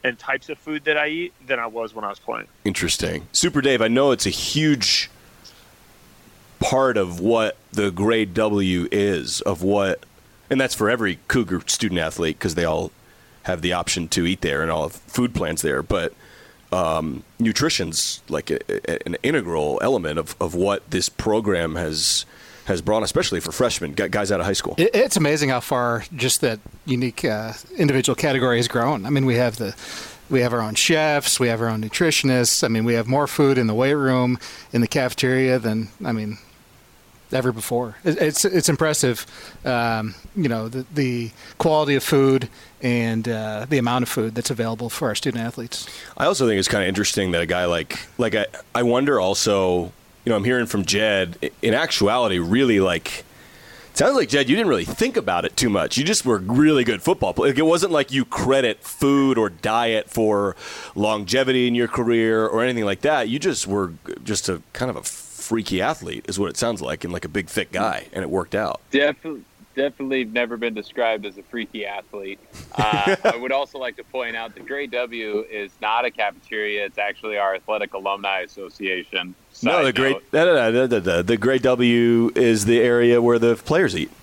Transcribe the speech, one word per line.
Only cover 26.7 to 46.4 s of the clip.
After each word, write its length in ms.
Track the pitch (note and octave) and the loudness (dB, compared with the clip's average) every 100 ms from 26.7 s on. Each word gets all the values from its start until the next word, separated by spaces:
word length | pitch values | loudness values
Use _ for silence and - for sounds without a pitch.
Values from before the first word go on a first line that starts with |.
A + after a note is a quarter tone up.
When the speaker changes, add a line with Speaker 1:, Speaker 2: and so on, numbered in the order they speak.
| - - | -16 -4
Speaker 3:
unique, 400 | B2+ B2 - C3 | -2 -2 -2 -2
uh, 280 | G#2+ A2 A2 - F4+ | -2 -6 -12 -14 0
individual 380 | D3+ C3+ B2 B2 | 2 2 2 0
category 420 | D3+ C3+ B2+ A#2+ | 0 2 2 2
has 100 | A#2+ | 2
grown. 380 | B2 A#2+ C#3+ G2+ | 2 0 0 0
I 40 | |
mean, 160 | C#3+ C3 | 2 2
we 100 | A#2+ | 4
have 220 | B2 G#2 | 2 0
the, 180 | G#2 - - - - - - | -6 -6 -14 -14 -16 -20 -2
we 100 | C3 | 2
have 120 | B2 | 2
our 80 | A#2 | 0
own 140 | A2 G#2 | -2 0
chefs, 640 | - D#3 D#3 D3 - - | 2 4 4 2 0 0
we 80 | B2 | 0
have 120 | A2+ | 2
our 60 | A2+ | 0
own 140 | A2 | -2
nutritionists. 800 | G#2+ - E3+ D3+ C3+ B2+ A#2+ - | -4 0 2 4 2 4 2 2
I 40 | C#3+ | 2
mean, 160 | A2+ A2+ | 2 2
we 80 | |
have 140 | A#2 A2+ | 2 2
more 200 | C3+ C#3+ | 0 0
food 300 | - C#3+ C3 | 4 4 4
in 100 | A2+ | 2
the 60 | |
weight 200 | G#2+ C3 D3 | 2 2 2
room, 440 | C3+ B2+ B2 B2 - - - | 2 2 2 0 -4 -18 -4
in 100 | A#2+ | 0
the 60 | A#2 | 2
cafeteria 720 | C#3+ B2+ - B2+ C3 C3 B2+ | 2 -2 0 0 2 2 2
than, 300 | A2+ A2 A2 - D#3+ | 0 -2 -4 -8 -4
I 60 | |
mean, 240 | A2+ G#2+ G#2+ - - - - _ - - - - | -4 -4 -10 -16 -20 -20 -20 _ -20 -20 -20 -4
ever 200 | B2+ B2+ | -2 0
before. 440 | A2+ - A#2+ A#2+ G#2 | -2 -2 -4 -4 -4
It, 180 | F3 D#3+ | -2 2
it's, 240 | D#3 - G3+ | 0 2 2
it's 240 | F#3 D#3 | 2 2
impressive, 560 | D3 D#3+ D3+ C3 A#2 - - - - C3 | 2 2 2 0 0 -6 -16 -20 -10 -2
um, 480 | A#2+ A#2 A2+ A2 - - G#3 | 0 0 -2 -4 -10 -10 -2
you 120 | D3 | -2
know, 220 | A#2 A2 | -2 -4
the, 160 | B2+ C3 | -8 -6
the 380 | D3 C3 A#2+ A2+ - - - | -2 -2 -2 -6 -12 -20 -2
quality 380 | E3 D#3 D3 C#3 | 2 4 4 2
of 80 | |
food 440 | - C#3+ C3+ C3+ C3 - - - | 4 4 6 4 0 -12 -20 -6
and, 460 | B2+ A#2+ A2+ A2+ A2+ | 0 0 0 -2 -2
uh, 380 | A2+ A2 G#2+ A#2+ | -4 -4 -8 -2
the 80 | C#3+ | 0
amount 240 | A#2+ B2+ | 2 0
of 60 | B2 | 0
food 260 | - A2 A2 | -2 -2 -4
that's 160 | - | -6
available 380 | A#2 A2+ A2+ A#2 | -4 -4 -4 -8
for 180 | - C3+ | -4 -4
our 80 | G#2 | -2
student 280 | C#3 A#2 | -4 -4
athletes. 440 | A2+ - A#2 - - - - - | -6 -8 -12 -12 -12 -16 -18 -2
Speaker 2:
I 100 | D3+ | 0
also 220 | F#3+ | 2